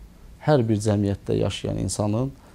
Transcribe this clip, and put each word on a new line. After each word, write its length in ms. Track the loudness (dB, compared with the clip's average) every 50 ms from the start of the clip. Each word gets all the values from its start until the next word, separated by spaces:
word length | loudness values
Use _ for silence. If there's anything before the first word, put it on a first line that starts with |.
| -20 -20 -20 -20 -20 -20 -20 -6 0
Hər 180 | 2 4 4 4
bir 160 | 2 0 0
cəmiyyətdə 560 | 2 2 2 2 2 0 -2 -2 -4 -2 -2 0 0
yaşayan 340 | -2 -2 -4 -6 -6 -4 -4 -4
insanın 480 | -4 -2 -2 -2 -2 0 -2 -2 -4 -6 -12 -18 -20 -20